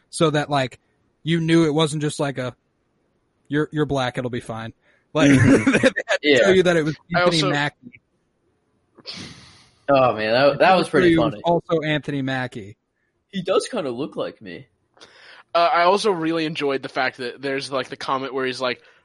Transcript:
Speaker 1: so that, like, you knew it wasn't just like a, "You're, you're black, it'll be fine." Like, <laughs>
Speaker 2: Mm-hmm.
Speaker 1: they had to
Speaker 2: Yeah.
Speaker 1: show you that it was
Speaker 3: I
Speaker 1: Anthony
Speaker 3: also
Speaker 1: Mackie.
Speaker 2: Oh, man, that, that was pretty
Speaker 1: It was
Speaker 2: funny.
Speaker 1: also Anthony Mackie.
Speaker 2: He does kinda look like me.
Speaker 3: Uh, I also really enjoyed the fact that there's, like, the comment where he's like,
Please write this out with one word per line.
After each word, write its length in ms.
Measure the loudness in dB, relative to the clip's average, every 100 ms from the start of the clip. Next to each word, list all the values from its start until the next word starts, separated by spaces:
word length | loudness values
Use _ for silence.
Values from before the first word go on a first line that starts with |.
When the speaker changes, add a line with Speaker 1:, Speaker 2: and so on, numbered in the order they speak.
| _
Speaker 1:
so 200 | -2 0
that, 200 | 0 -2
like, 300 | -2 -2 -8 _ _ _ _
you 160 | -4 -2
knew 260 | 2 4 4
it 80 |
wasn't 280 | 2 0 -2
just 180 | -4 -4
like 180 | -6 -4
a, 160 | -8 -10 _ _ _ _ _ _ _ _ _
"You're, 220 | -4 -2
you're 140 | -2 -2
black, 320 | -2 -2 -4
it'll 120 | -6
be 120 | -8
fine." 320 | -8 -12 -12 -16 _ _ _
Like, 180 | 2 4
<laughs> 80 | 6
Speaker 2:
Mm-hmm. 320 | 6 4 4
Speaker 1:
they 80 | 2
had 140 | 0
to 240 | -2 -4 -2
Speaker 2:
Yeah. 160 | 4 4
Speaker 1:
show 100 | 6
you 140 | 4
that 120 | 4 2
it 80 |
was 120 | 0 -6 _ 0
Speaker 3:
I 40 |
Speaker 1:
Anthony 160 | 2 2
Speaker 3:
also 120 | 0
Speaker 1:
Mackie. 500 | -2 -4 -8 -20 -20 _ _ _ _ _ _ _ _ _ -20 -18 -16 -18 -20 -20 _ _ _ 0
Speaker 2:
Oh, 240 | 4 4 0
man, 180 | 0
that, 260 | 2 2 4
that 160 | 4 4
was 140 | 2
pretty 240 | 2 4
Speaker 1:
It 40 | 4
was 120 | 0
Speaker 2:
funny. 80 | -2
Speaker 1:
also 380 | -2 -2 0 -4
Anthony 400 | -2 -4 -4 -6
Mackie. 560 | -4 -4 -6 -10 -16 -20 _ _ _ _ _
Speaker 2:
He 120 | -10
does 260 | -2 -2 -2
kinda 220 | -6 -6
look 240 | -8 -8 -8
like 260 | -10 -10
me. 260 | -16 -16 -18 _ _ _ -20 _ -20 -20 _ 0
Speaker 3:
Uh, 140 | 2
I 120 | 4
also 280 | 2 2 0
really 340 | -2 -2 -2 -4
enjoyed 360 | -4 -4 -4
the 60 | -4
fact 280 | -4 -4 -4
that 240 | -12 -8
there's, 300 | -6 -6 -6
like, 160 | -6 -8
the 60 | -10
comment 360 | -6 -4 -4
where 120 | -4 -6
he's 140 | -4
like, 200 | -4 -4 _ _